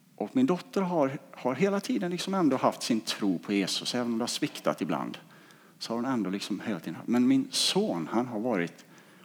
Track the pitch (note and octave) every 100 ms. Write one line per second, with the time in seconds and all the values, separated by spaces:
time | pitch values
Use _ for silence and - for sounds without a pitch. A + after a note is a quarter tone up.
0 | _ - G#2 C3 C3+ F3+ - G3+ F#3 F3
1 | C3+ D3 - - B2 C3 G3 G3 - B3
2 | F3+ F3 - F#3+ D#3 B2+ B2 - - A2
3 | - - G2+ E2 - G2+ F2+ - - B2
4 | A#2+ A#2 A#2 - D3 - - - D#2+ D2
5 | B1 - - - - - - - - A2+
6 | B2+ B2 F2+ G2 - G2+ A#2 F#2 E2+ -
7 | - A#2+ B2 C3+ C3 - - F#3 G#3+ E2+
8 | D#2+ A2+ B2+ A2 B2 G2+ E2+ - - -
9 | - -